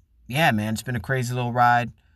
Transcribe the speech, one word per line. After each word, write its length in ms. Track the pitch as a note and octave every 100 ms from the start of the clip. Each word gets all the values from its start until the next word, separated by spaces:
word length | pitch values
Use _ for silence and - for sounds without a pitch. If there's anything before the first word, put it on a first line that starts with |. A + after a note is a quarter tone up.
| _ _ -
yeah, 240 | C3 E3
man, 200 | A2 G#2+
it's 100 | A2
been 140 | - B2
a 40 |
crazy 340 | - C3 A#2+
little 180 | B2 B2
ride. 400 | B2 A#2+ A#2+ A#2 - _